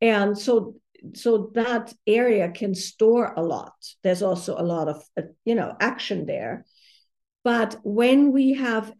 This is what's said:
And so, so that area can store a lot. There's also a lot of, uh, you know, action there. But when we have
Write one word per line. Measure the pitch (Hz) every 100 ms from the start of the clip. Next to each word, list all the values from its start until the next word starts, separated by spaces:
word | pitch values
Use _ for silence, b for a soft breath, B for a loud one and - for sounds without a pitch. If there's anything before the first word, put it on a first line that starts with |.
And | 226 214 202 208
so, | - 233 208 - _ _ -
so | - 240 220 190
that | 233 233 233 226 - -
area | 220 247 214 175
can | 175 202
store | 180 - - 220 233 226 -
a |
lot. | 165 - - - - -
There's | 190 180
also | 196 180 - -
a |
lot | 170 170 151
of, | 151 - -
uh, | 160 -
you | -
know, | 233 143 -
action | 226 247 - 185 151
there. | 143 113 220 b b b b b _ _ _
But | 240 233 220 -
when | - 208 240 269 285
we | 269 262
have | 269 254 220 220